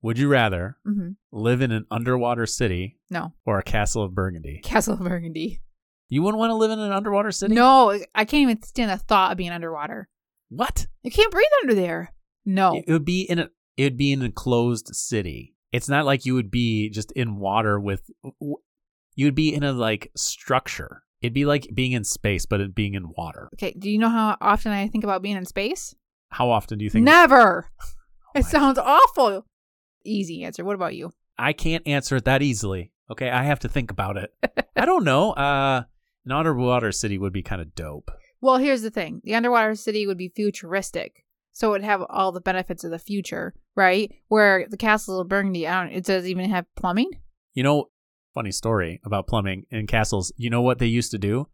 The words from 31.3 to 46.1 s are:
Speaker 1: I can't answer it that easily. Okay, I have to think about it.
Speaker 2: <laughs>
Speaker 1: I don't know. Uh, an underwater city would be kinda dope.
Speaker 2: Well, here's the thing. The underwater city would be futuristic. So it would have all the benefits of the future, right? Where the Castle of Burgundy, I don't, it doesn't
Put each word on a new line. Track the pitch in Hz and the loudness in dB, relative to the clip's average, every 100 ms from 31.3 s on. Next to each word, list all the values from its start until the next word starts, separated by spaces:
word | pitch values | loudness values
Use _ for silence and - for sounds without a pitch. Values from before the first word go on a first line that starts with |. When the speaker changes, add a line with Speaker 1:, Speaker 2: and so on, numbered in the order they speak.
| - | -4
Speaker 1:
I | 123 | -2
can't | 151 160 160 156 | 0 0 -2 0
answer | 143 - 131 | -2 0 0
it | 117 | 2
that | 131 | 2
easily. | 143 110 101 95 87 _ _ | 2 0 -2 -4 -8 _ _
Okay, | 113 127 | -8 -4
I | 123 | -2
have | 135 143 | 0 -2
to | 123 | -2
think | - - | -4 -4
about | 95 98 98 | -6 -6 -6
it. | 95 _ - - | -8 _ -4 -4
Speaker 2:
<laughs> | - - | -4 0
Speaker 1:
I | 240 | 2
don't | 370 | 2
know. | 175 135 202 | 4 2 2
Uh, | 131 139 139 135 127 120 _ _ _ - | 0 0 2 2 0 -4 _ _ _ -6
an | |
underwater | 139 160 131 123 123 113 | -2 0 0 2 2 0
city | 95 110 98 | -2 -4 -2
would | 98 | -4
be | 95 | -4
kinda | 87 98 78 | -6 -8 -8
dope. | - 78 73 - - _ _ | -10 -12 -12 -12 -16 _ _
Speaker 2:
Well, | 262 254 | 2 2
here's | 277 262 | 2 0
the | 220 | -2
thing. | 214 165 - | -6 -8 -10
The | - 226 | -4 -2
underwater | 240 240 214 214 | 2 2 2 -2
city | - 214 202 | -4 -4 -2
would | 185 | -4
be | 180 - | -6 -4
futuristic. | 208 - - 190 190 - - _ _ _ _ | -4 -4 -4 -4 -4 -8 -10 _ _ _ _
So | - 220 | -4 0
it | |
would | 202 | 0
have | 208 202 180 | 0 -2 -2
all | - 190 | -2 -2
the | 180 | -2
benefits | 185 185 180 175 170 | -4 -4 -4 -8 -8
of | |
the | 165 | -10
future, | - 202 180 - - - _ - | -6 -8 -6 -8 -10 -12 _ 2
right? | 185 185 208 - _ | 4 4 0 -8 _
Where | 214 208 190 - | 4 6 4 0
the | 208 | -4
Castle | 220 214 - 190 | 0 0 0 -6
of | 180 | -2
Burgundy, | 196 196 180 160 | 0 0 -2 -2
I | 185 | -4
don't, | 175 | -4
it | - | -8
doesn't | 180 | -2